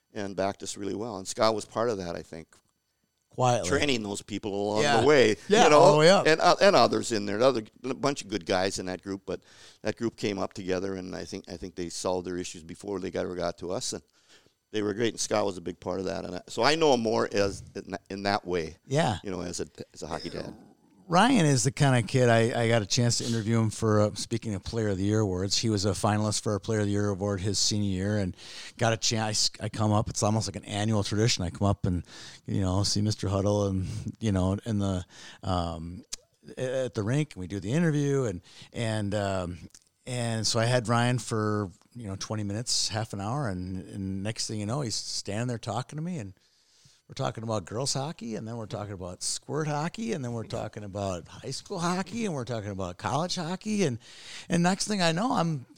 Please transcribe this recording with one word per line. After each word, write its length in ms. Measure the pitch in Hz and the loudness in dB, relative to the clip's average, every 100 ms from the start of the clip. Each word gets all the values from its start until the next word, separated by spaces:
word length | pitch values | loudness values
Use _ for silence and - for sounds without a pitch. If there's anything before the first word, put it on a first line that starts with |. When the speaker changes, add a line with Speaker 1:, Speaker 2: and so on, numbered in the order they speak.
| _ | _
Speaker 1:
and 200 | 110 98 | -8 -6
backed 280 | 92 98 98 | -2 -2 -2
us 160 | 101 101 | -10 -8
really 160 | 98 | -6
well. 240 | 95 117 95 | -6 -6 -8
And 100 | 98 | -8
Scott 260 | - 110 | 2 2
was 120 | 107 - | 2 -4
part 240 | 113 120 | -2 -2
of 80 | 101 | -2
that, 180 | 87 87 | -6 -8
I 60 | |
think. 260 | - 82 78 _ _ _ _ _ _ _ _ | -10 -16 -16 _ _ _ _ _ _ _ _
Speaker 2:
Quietly. 380 | - 127 120 87 | 0 2 2 2
Speaker 1:
Training 340 | 143 147 120 | 2 2 0
those 200 | 104 101 | -2 -6
people 300 | - 101 107 | -6 -6 -4
along 280 | 101 104 107 | -2 0 2
Speaker 2:
Yeah. 180 | 143 135 | 4 4
Speaker 1:
the 60 | 131 | 6
way, 300 | 147 117 104 - | 8 6 4 2
Speaker 2:
Yeah, 160 | 208 | 6
Speaker 1:
you 60 | 185 | 8
know, 80 | 147 | 10
Speaker 2:
all 140 | 170 | 10
the 60 | 151 | 10
way 120 | 160 | 8
up. 160 | 190 156 | 8 6
Speaker 1:
and, 140 | 160 | 6
uh, 160 | 175 - | 6 6
and 140 | 202 | 8
others 380 | 160 113 110 101 | 8 6 4 0
in 140 | 110 104 | -2 -2
there, 140 | 104 | 2
other, 220 | 131 120 107 _ | 4 2 -4 _
a 100 | 127 | -8
bunch 280 | 123 135 143 | -2 -2 -4
of 60 | 101 | -6
good 160 | 101 | -6
guys 340 | 82 92 98 101 | 0 0 0 -2
in 80 | 92 | -6
that 160 | 92 | -6
group. 200 | 98 98 | -6 -8
But 160 | - 92 _ - - - | -6 -10 _ -20 -20 -8
that 140 | 107 - | -8 -4
group 200 | 117 - | -4 -2
came 220 | 107 98 | -4 -2
up 140 | 92 | -6
together, 420 | - 92 92 98 95 | -6 -2 -2 -2 -6
and 180 | 90 | -8
I 100 | 87 | -10
think, 200 | 90 98 - | -10 -12 -12
I 80 | 87 | -12
think 180 | 95 - | -10 -8
they 140 | 85 | -8
solved 360 | - 95 90 90 | -4 -2 -2 -4
their 100 | 90 | -6
issues 260 | 90 90 | -8 -12
before 340 | 80 87 101 95 | -16 -12 -6 -6
they 120 | 92 | -4
got, 140 | 92 | -4
ever 120 | 90 90 | -4 -2
got 200 | 87 - | -4 -4
to 120 | 87 | -6
us, 200 | 113 - | -6 -4
and 100 | 92 _ _ _ - _ _ _ | -8 _ _ _ -20 _ _ _
they 100 | 107 | -2
were 120 | 104 | -2
great. 180 | 101 113 | 0 -2
And 60 | - | -2
Scott 260 | - 107 104 | -2 0 0
was 100 | 90 | -4
a 40 | |
big 180 | 87 87 | -10 -8
part 220 | 95 92 | -6 -4
of 60 | 92 | -4
that, 180 | 87 | -6
and 120 | 90 90 | -6 -10
I, 60 | - | -8
so 140 | - | 2
I 100 | 127 | 4
know 180 | 160 156 | 6 6
him 60 | 120 | 4
more 280 | 113 117 117 | 4 2 0
as 300 | 104 101 92 - 101 | 0 0 -2 -12 -14
in 160 | 92 | -10
that, 100 | 95 - | -12 -8
in 120 | 98 | -4
that 200 | 101 101 | 0 0
way, 320 | 87 87 80 78 - | 0 -2 -4 -10 -4
Speaker 2:
Yeah. 320 | 139 160 92 | 0 0 -2
Speaker 1:
you 80 | 101 | -6
know, 120 | 90 | -6
as 180 | 90 87 | -6 -8
a, 60 | - - - | -10 -10 -18
as 80 | - | -14
a 60 | 78 | -10
hockey 220 | 80 82 | -8 -8
dad. 220 | 82 - - - _ _ _ - | -10 -10 -14 -20 _ _ _ 2
Speaker 2:
Ryan 340 | 175 240 254 | 4 6 6
is 200 | 151 131 | 6 4
the 80 | 139 | 2
kind 280 | - 143 123 | 4 4 4
of 80 | 98 | 4
kid, 200 | 131 123 | 4 6
I, 340 | 113 113 120 | 6 4 2
I 60 | 113 | 4
got 140 | 117 | 2
a 40 | 101 | 2
chance 320 | - 120 - | 2 2 2
to 60 | |
interview 340 | 123 117 107 117 | 0 -2 2 2
him 120 | 110 | 2
for, 300 | - 113 107 | 2 4 4
uh, 100 | 104 | 4
speaking 400 | - - 113 113 | 0 -6 -4 -4
of 80 | 95 | -6
Player 280 | - 113 107 | -6 -4 -2
of 60 | 92 | 0
the 60 | |
Year 160 | 101 107 | 2 4
awards, 400 | 104 90 98 - | 2 0 0 0
he 100 | 117 | 2
was 160 | 104 | 2
a 60 | 101 | 0
finalist 500 | 90 107 104 107 - | 2 2 2 0 -2
for 140 | 110 | -2
a 60 | 101 | -4
Player 180 | - 110 | -2 -2
of 80 | 101 | 0
the 60 | |
Year 160 | 101 104 | 0 0
award 320 | 92 101 98 | 0 -2 -2
his 180 | 101 95 | -2 0
senior 320 | - 107 101 | 0 0 0
year 280 | 92 98 107 | 0 0 0
and 180 | 90 - - - - - | -2 -6 -14 -16 -14 0
got 140 | 117 | 0
a 40 | 113 | 2
chance. 540 | - 113 110 107 - - | 0 0 0 0 -2 -2
I 80 | 104 | -8
come 220 | - 110 | 0 2
up, 160 | 104 - | 2 0
it's 140 | - | 0
almost 240 | 104 110 101 | 2 2 -2
like 80 | |
an 100 | 98 - | -8 -6
annual 360 | 104 107 107 | -2 2 2
tradition. 400 | 98 101 117 - | 0 2 2 2
I 80 | 90 | -2
come 160 | - 101 | 0 2
up 180 | 101 | 2
and, 200 | 98 87 - - - - - | 0 -2 -4 -16 -18 -16 -4
you 140 | 107 | 0
know, 240 | 92 92 | 2 2
see 180 | 98 104 | 0 0
Mister 240 | 107 107 98 | 0 -2 -2
Huddle 400 | 98 101 104 101 | 0 2 2 0
and, 220 | 95 92 110 - - | -2 -4 -6 -10 -4
you 100 | 110 | 0
know, 260 | 95 92 101 | 2 2 0
in 140 | 120 101 | -2 -2
the, 260 | 98 92 - - - - | -2 -4 -6 -18 -20 -12
um, 600 | 98 90 85 82 82 90 - - _ _ 147 147 | -4 -2 -2 -6 -10 -12 -14 -16 _ _ -16 -8
a-, 280 | 127 131 | -6 -4
at 100 | 127 | -4
the 80 | 113 | -4
rink, 300 | 104 143 151 | -2 -2 -2
and 60 | 95 | -6
we 80 | 90 | -8
do 100 | 98 | -6
the 140 | 95 | -2
interview. 540 | 151 170 147 143 139 120 | 0 2 2 0 0 -2
And, 140 | 87 - - - | -6 -12 -20 -14
and, 400 | - 113 107 101 | -6 -2 -2 0
um, 460 | 104 98 95 87 85 - - _ _ - | 0 0 -2 -4 -8 -14 -20 _ _ -10
and 400 | 123 117 113 104 | -4 -2 -2 0
so 140 | 117 | 2
I 60 | 117 | 4
had 200 | 127 107 | 2 2
Ryan 320 | 117 120 123 | 2 2 0
for, 520 | - 110 107 107 98 - _ 120 | -2 -2 0 0 -2 -8 _ -12
you 100 | 107 | -10
know, 80 | 95 | -8
twenty 240 | - 107 | -6 -4
minutes, 440 | 101 104 120 - - | -4 -4 -2 -2 0
half 240 | 110 110 | -2 -4
an 60 | 101 | -6
hour, 280 | 101 143 120 | -4 -4 -4
and, 360 | 90 92 92 90 | -4 -6 -8 -8
and 340 | 107 95 95 | -8 -6 -4
next 240 | 104 110 - | -6 -6 -6
thing 140 | 110 | -4
you 60 | 104 | -4
know, 140 | 139 | -4
he's 120 | 120 | -4
standing 540 | - - - - 104 123 | -6 -6 -8 -6 -4 -4
there 100 | 117 | -6
talking 380 | - 107 - 151 | -6 -6 -6 -10
to 60 | |
me, 160 | 170 170 | -8 -8
and 160 | 98 - _ _ _ _ _ _ _ | -10 -14 _ _ _ _ _ _ _
we're 60 | |
talking 280 | - 131 - | -4 -4 -4
about 220 | 113 107 | -4 -4
girls 300 | 82 107 135 | -4 -6 -4
hockey, 420 | 139 143 - 226 208 | -4 -6 -8 -10 -8
and 100 | 113 | -8
then 100 | 117 | -10
we're 100 | 107 | -8
talking 260 | 101 101 | -8 -8
about 280 | 95 90 92 | -8 -10 -8
squirt 420 | - - - 139 151 | -6 -6 -6 -4 -2
hockey, 460 | 147 165 - 226 | -2 -4 -6 -6
and 120 | 180 | -4
then 80 | 123 | -4
we're 120 | 117 | -6
talking 400 | - 113 107 110 | -6 -6 -8 -10
about 420 | 101 101 98 90 - | -10 -4 -4 -4 -8
high 240 | - 120 | -14 -10
school 300 | 139 - 190 | -10 -8 -4
hockey, 440 | 170 185 185 233 | -2 -2 -4 -4
and 80 | 214 | -4
we're 120 | 143 | -4
talking 260 | 117 113 101 | -4 -6 -4
about 280 | 95 90 87 | -6 -6 -4
college 360 | - 135 175 | -2 0 -2
hockey, 480 | 180 156 185 214 208 | -4 -6 -6 -4 0
and, 160 | 160 113 - - - - - | 0 -2 -10 -20 -16 -14 -2
and 140 | 175 | 2
next 240 | 175 202 - | 4 2 -2
thing 160 | 208 | 2
I 80 | 170 | 2
know, 220 | 165 214 | 2 0
I'm, 340 | - 165 147 - | 0 0 -2 -8